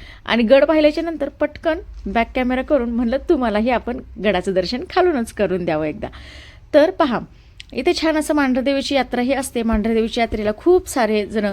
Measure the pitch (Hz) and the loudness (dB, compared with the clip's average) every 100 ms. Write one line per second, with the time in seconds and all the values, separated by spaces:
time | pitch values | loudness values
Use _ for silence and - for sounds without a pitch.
0 | - - - 226 226 269 294 311 302 311 | -20 -12 -2 0 6 6 6 4 4 2
1 | 330 311 285 - 294 294 330 330 - - | -4 -4 -6 -4 -4 -4 -4 -4 -6 -12
2 | 202 233 233 262 254 254 269 294 240 233 | -4 -2 -2 -2 -2 -2 0 0 0 -2
3 | 233 269 - 302 240 208 233 233 233 254 | -2 -2 0 0 2 0 0 0 -2 -8
4 | - - 196 180 196 185 180 247 370 370 | -10 -4 0 0 0 0 0 -4 -4 2
5 | 359 285 226 - 196 185 175 156 156 110 | 2 2 -2 -2 -2 0 -2 -2 -2 -6
6 | 123 - - - - - - 302 320 370 | -10 -12 -18 -20 -20 -20 2 4 4 4
7 | 294 202 170 - - - - 240 262 349 | 0 0 -6 -16 -20 -20 -14 -4 0 0
8 | 320 311 302 302 269 254 254 277 269 277 | 0 0 0 2 2 0 0 0 0 -2
9 | 247 247 247 262 269 233 226 220 220 226 | 0 -2 0 -2 -2 -4 0 0 2 0
10 | 226 247 226 220 208 214 339 359 359 277 | 0 0 -2 -2 -4 -2 4 2 2 -2
11 | 220 214 202 214 202 | 0 0 -2 -2 -2